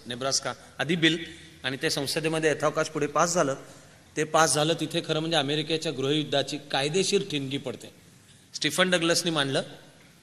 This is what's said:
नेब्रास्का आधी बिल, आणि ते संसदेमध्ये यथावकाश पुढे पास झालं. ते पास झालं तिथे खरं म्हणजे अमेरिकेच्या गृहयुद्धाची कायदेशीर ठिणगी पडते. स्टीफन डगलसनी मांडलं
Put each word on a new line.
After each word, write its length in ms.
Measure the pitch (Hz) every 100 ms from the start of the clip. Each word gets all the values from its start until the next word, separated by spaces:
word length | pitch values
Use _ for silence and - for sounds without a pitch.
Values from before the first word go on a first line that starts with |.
| 113
नेब्रास्का 460 | 123 135 131 131 120 - -
आधी 160 | 135 175
बिल, 280 | 160 165 - - - -
आणि 140 | 131 131
ते 80 | 160
संसदेमध्ये 600 | 156 135 170 156 160 156
यथावकाश 380 | 143 151 151 151
पुढे 200 | 151 147
पास 260 | 147 170
झालं. 220 | 170 143 135 - - - - - -
ते 60 |
पास 300 | 151 156 160
झालं 200 | 151 151
तिथे 280 | 160 156 170 160
खरं 120 | 156
म्हणजे 180 | 160 160
अमेरिकेच्या 540 | 139 151 156 160 160
गृहयुद्धाची 680 | 147 135 156 131 139 131 147 -
कायदेशीर 500 | 139 147 175 190 196 -
ठिणगी 260 | 147 135 139
पडते. 360 | 127 107 107 - - - - - -
स्टीफन 360 | - 151 143 185
डगलसनी 420 | 180 165 165 175
मांडलं 320 | 160 135 143 202 - - - - -